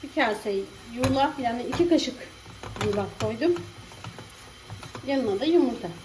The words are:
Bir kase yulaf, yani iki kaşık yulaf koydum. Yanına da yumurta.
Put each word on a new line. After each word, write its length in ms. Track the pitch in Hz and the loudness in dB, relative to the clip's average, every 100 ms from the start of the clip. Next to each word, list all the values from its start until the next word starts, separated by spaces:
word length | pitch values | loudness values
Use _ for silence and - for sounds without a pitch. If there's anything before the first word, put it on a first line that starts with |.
Bir 60 | 277 - | -6 2
kase 400 | 240 208 214 196 196 - 233 233 | 2 2 -2 -2 -4 -10 -14 -2
yulaf, 440 | 262 269 277 302 | 2 4 4 2
yani 240 | 240 240 | -2 -2
iki 260 | 240 269 349 | -4 2 6
kaşık 380 | 311 - - - - - - - - 214 | 6 4 -6 -14 -16 -18 -14 -12 -4 0
yulaf 340 | 202 196 - | 0 -2 -2
koydum. 340 | 220 220 311 339 - - - - - - - - - - - - - - 262 | -4 0 2 2 -2 -14 -18 -14 -14 -14 -18 -18 -20 -20 -16 -14 -14 -12 -2
Yanına 320 | 277 233 196 | 0 2 0
da 60 | 277 | 4
yumurta. 420 | 339 269 220 180 170 | 6 6 2 -8 -10